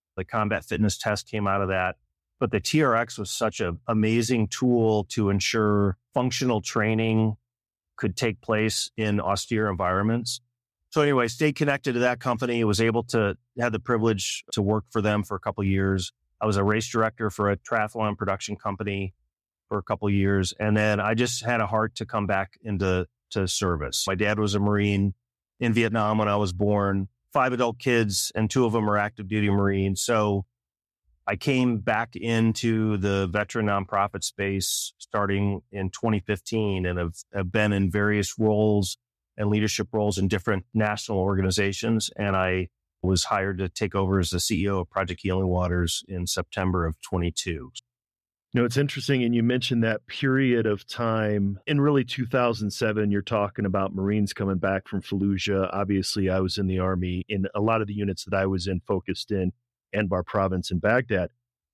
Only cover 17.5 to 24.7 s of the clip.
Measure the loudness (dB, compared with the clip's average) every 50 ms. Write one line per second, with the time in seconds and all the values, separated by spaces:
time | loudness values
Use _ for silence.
17.5 | 0 0 -2 -2 -2 -2 -2 -2 -2 -2 -2 -2 -2 -2 -2 -2 -2 -2 -4 -8
18.5 | -10 -8 -6 -6 -6 -4 -4 -4 -4 -4 -6 -6 -10 _ _ _ _ _ _ _
19.5 | _ _ _ -6 -6 -4 -4 -4 -4 -2 0 2 2 2 4 4 2 2 0 0
20.5 | -2 -2 0 2 2 4 4 2 2 2 0 0 0 2 0 0 -2 -4 -4 -2
21.5 | 0 0 0 0 0 0 0 -2 -4 -8 -8 -6 -4 -2 0 0 0 0 -2 -4
22.5 | _ _ -8 -4 -2 0 0 2 2 0 0 -4 _ _ _ -6 -4 -2 -2 -2
23.5 | -2 0 0 0 0 -2 -4 -4 -4 -4 -4 -2 -2 0 0 0 0 0 0 0
24.5 | 0 0 2 2